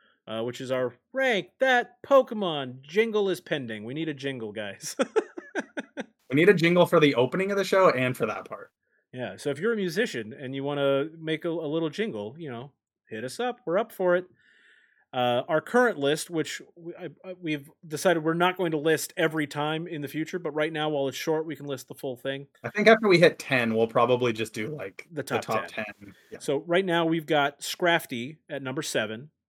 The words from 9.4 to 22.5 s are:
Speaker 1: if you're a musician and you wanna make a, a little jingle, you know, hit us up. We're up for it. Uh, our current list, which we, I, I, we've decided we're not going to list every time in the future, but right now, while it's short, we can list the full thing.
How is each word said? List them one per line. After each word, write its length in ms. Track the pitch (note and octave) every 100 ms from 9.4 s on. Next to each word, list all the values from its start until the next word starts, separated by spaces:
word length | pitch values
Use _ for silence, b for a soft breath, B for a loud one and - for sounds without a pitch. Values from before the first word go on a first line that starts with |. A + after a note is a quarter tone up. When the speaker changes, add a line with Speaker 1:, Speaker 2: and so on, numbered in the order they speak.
| D3
Speaker 1:
if 80 | C3
you're 140 | G#3
a 20 | A3+
musician 580 | F#3 E3 A#3 B2+ A2
and 220 | C3+ C3 C3+
you 80 |
wanna 460 | C#3 C#3+ C#3 C#3 D3+ E3
make 260 | D#3+ D#3 F3
a, 40 |
a 200 | E3 D#3
little 220 | D#3+ D#3+
jingle, 440 | E3+ A3 A2+ G#2 D3
you 100 | D#3+
know, 220 | A#2 C#3+ _ _ _ _
hit 160 | A2
us 160 | B2 B2+
up. 200 | B3 A#3+ -
We're 100 | F3
up 140 | A3+
for 240 | - F#3 F3
it. 100 | F3+ b b b b b b b b
Uh, 300 | C3 B2 A#2+ -
our 140 | D#3
current 380 | - A#3+ B3 D3
list, 320 | C#3 D#3 -
which 280 | E3+ D3 - - -
we, 200 | E3+ -
I, 140 | D#3+ C#3+
I, 120 | F#3+ F3+
we've 300 | F3 D3+ C#3 _ E3
decided 360 | D3 F#3+ E3+
we're 100 | D#3
not 240 | E3 F3+ F#3
going 140 | F3
to 80 | D#3
list 340 | D#3 D#3 - -
every 300 | D#3+ D#3 D3
time 400 | D3 D3+ D#3+ E3+
in 160 | D#3+
the 60 | C#3+
future, 320 | D3 D#3 F3+
but 100 | E3 D3
right 180 | D#3
now, 160 | D#3 D3+
while 180 | D3+ C#3
it's 80 | C3
short, 300 | - D#3 D#3+
we 100 | D3+
can 120 | C#3+
list 200 | C3 -
the 60 |
full 220 | C3+ C#3 B2
thing. 300 | C3+ C#3 C#3